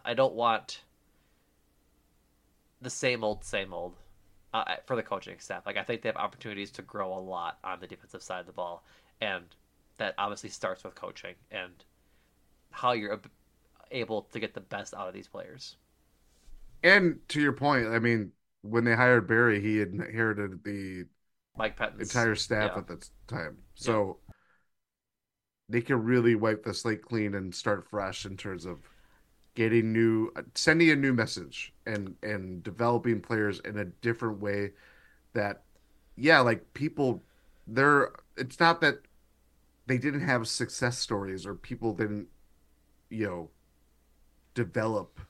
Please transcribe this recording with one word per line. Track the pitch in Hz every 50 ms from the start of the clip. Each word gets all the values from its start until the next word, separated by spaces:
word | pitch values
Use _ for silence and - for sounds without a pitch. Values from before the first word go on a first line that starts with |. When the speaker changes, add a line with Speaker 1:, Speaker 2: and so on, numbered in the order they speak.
| -
Speaker 1:
I | 120 120
don't | 123 135 123 82
want | 113 120 117 110 107 - - - - - _ _ _ _ _ _ _ _ _ _ _ _ _ _ _ _ _ _ _ _ _ _ _ _ _ _ _ _ _ _ _ _ _ _ _ _ _ _ _
the | 123 123
same | - - - 131 123 113 110
old, | 107 107 -
same | - - - 101 98 95
old, | 90 85 87 90 - - - - - _ _ _ _ _ _ _ -
uh, | 113 - - 90 - -
for | - 131
the | 113
coaching | - - 101 95 - 95 92 -
staff. | - - 95 87 -
Like, | 101 101 101
I |
think | 92 - 117 113
they | - 113
have | -
opportunities | - 104 101 - - - 113 104 101 101 98
to | - -
grow | 98 98 - 104 95 92
a | 92 95
lot | 92 92 92 87 85 82 - _ -
on | 95 92 90
the | 92
defensive | 87 95 - - - - 95
side | - - 95 92
of | 87
the | 87
ball, | 87 - 90 87 85 82 - _ _ _ _ _ _ -
and | 113 104 95 90 87 85 _ _ _ _ _ _ _ _ _
that | - 110 98 - -
obviously | 101 104 104 - - 101
starts | - - - 95 92 - -
with | 95 -
coaching | - - 92 95 - - 95 90 - _ -
and | - 101 92 90 87 - _ _ _ _ _ _ _ _ _ _ _ _ _ _ _ _ _ _
how | - - - 123
you're | 123 113 104 104 104
ab-, | 104 - - - _ _ _ _ _ _ _ _ _ - -
able | 135 127 113 110 110 104 - _
to | - 117
get | 104 101
the | - 107
best | 95 - - 101 101 - -
out | 98 98 92
of | 92
these | 101 98
players. | - - 104 - - - 131 - - - _ _ _ _ _ _ _ _ _ _ _ _ _ _ - - - - - - -
Speaker 2:
And | - 175 196 202 185 165 156 - - -
to | - 151
your | 147 143
point, | 131 - 139 147 143 127 113 110
I | 117 113
mean, | 113 120 117 110 104 90 - _ _ _ _ _
when | - 104 110 117 117
they | 117 117
hired | 117 127 123 123 117 98
Barry, | 85 113 113 120 117 107 104
he | 101 107 107 107
inherited | 104 92 90 92 - - 110 113 113 110 107 104 101 98 92 90
the | - 104 101 101 98 95 95 90 87 - _ _ _ _ _ _ _ _ -
Speaker 1:
Mike | - 110 107 -
Pettine's | - 117 104 - 107 110 104 -
Speaker 2:
entire | 123 117 113 107
staff | - - - 113 107 107 101 90
Speaker 1:
yeah. | 101
Speaker 2:
at | 92
the | - 87 - - - - - -
time. | - - - 82 76 - -
Speaker 1:
Yeah. | - - - - -
Speaker 2:
So | 123 110 107 101 95 - - _ - - _ _ _ _ _ _ _ _ _ _ _ _ _ _ _ _ _ _ _ _ _ _ _ _ _ _ -
they | 110 123
can | 120 - 139 120 110
really | 117 123 123 117 120 117
wipe | 104 107 110 107 107
the | - 107 98
slate | - - 117 110 104
clean | - - 117 110 107 104 98
and | 98 95 92 87
start | - - 117 104 95 87 -
fresh | - 104 98 95 90 - -
in | 98 95
terms | 92 - 104 95 85 80
of | 92 87 71 - - _ _ _ _ _ _ _ _ _ _ _ _ _
getting | 120 113 113 113 117 110 110
new, | 110 113 113 113 113 110 110 - - 78 - - -
sending | - - 160 156 165 170 160
a | 151
new | 139 139 135 127
message | 117 110 - - 95 85 67 - - - - - _ -
and, | 110 110 101 98 95 90 -
and | - 107 107 98 95 92 92 87
developing | 82 107 87 104 117 120 120 117 - 120 113 101
players | 87 - 117 107 107 104 95 87
in | - - 104 104
a | 101
different | 90 85 - - 117 113 - 123 113 107 98
way | 104 101 101 101 101 98 - - - - - - - _ _ _ _ _
that, | - 113 104 104 98 - _ _ _ _ _ _ _ _ _ _ -
yeah, | - 120 156 165 143
like, | 123 120 113 87 - - -
people, | - 139 160 - - 143 131 117 - - _ _ _ _ _ _ _ _
they're, | - 110 127 139 147 147 139 131 - - - - _ _
it's | - 131 123 - -
not | 170 165 170 -
that | 160 143 - - - _ _ _ _ _ _ _ _ _ _ _ _ _ _ _ _
they | - 131
didn't | 123 123 151 143 147
have | - 139 127 120 113
success | 110 - - 123 - - - 131 123 123 -
stories | - - 113 101 98 95 95 92 87
or | 101 98
people | - - - 127 117 113 113 101
didn't, | 90 110 104 104 104 - - - _ _ _ _ _ _ _ _ _ _ _ _ _ _ -
you | 110 110 104
know, | 98 90 87 82 - _ _ _ _ _ _ _ _ _ _ _ _ _ _ _ _ _ _ _ _ -
develop | 123 117 87 - 117 110 110 110 101 87 - _ - -